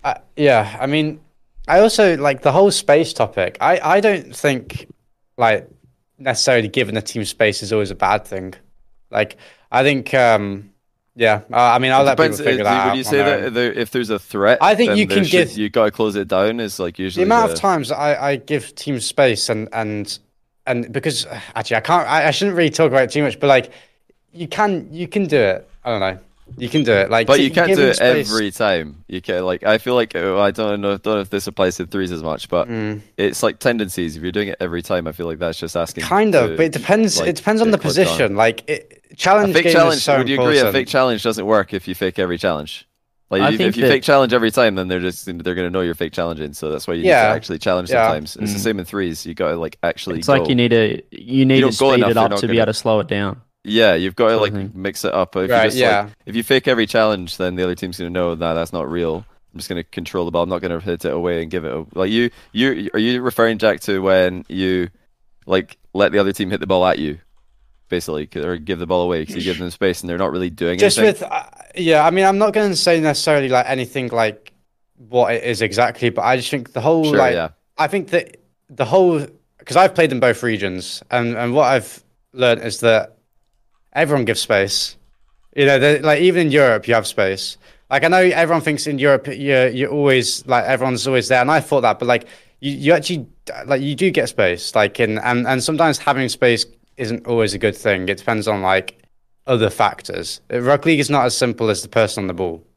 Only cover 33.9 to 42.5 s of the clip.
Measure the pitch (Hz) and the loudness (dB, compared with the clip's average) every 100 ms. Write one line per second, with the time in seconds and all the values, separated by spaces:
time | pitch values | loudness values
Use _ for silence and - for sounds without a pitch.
33.9 | 92 85 78 87 90 101 - 90 85 85 | -6 -6 -6 -6 -4 -6 -6 -6 -6 -4
34.9 | 90 80 78 85 78 87 80 82 87 82 | -4 -4 -8 -10 -6 -6 -6 -8 -6 -6
35.9 | - - 190 214 165 117 80 165 143 123 | -8 -2 0 2 2 2 0 -2 -2 0
36.9 | 208 220 - 165 160 - 220 226 202 151 | 2 2 0 -2 -2 -2 0 2 0 0
37.9 | 139 175 165 117 98 113 113 - 151 - | 2 2 2 0 2 2 0 -6 -8 -8
38.9 | - _ - 185 208 202 165 175 165 165 | -20 _ -4 2 4 4 2 4 4 4
39.9 | 151 135 139 123 135 123 147 117 135 123 | 2 2 2 2 2 4 4 4 0 0
40.9 | 139 131 110 117 110 98 110 95 98 92 | 2 2 0 -2 -2 2 2 2 -6 -8
41.9 | 90 98 90 92 85 98 | -4 -4 -2 -4 -2 -2